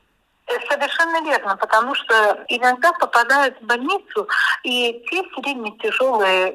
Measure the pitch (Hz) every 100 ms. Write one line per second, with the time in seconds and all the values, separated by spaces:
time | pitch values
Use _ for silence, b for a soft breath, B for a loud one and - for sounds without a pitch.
0 | _ _ _ _ - 480 - 285 277 -
1 | 330 330 311 277 208 - - 220 233 285
2 | - 226 208 - - 247 247 247 339 339
3 | 254 240 233 269 269 254 220 240 269 392
4 | - 220 190 B B B - 247 240 233
5 | - 349 370 - 262 262 220 - 220 202
6 | 262 233 190 185 185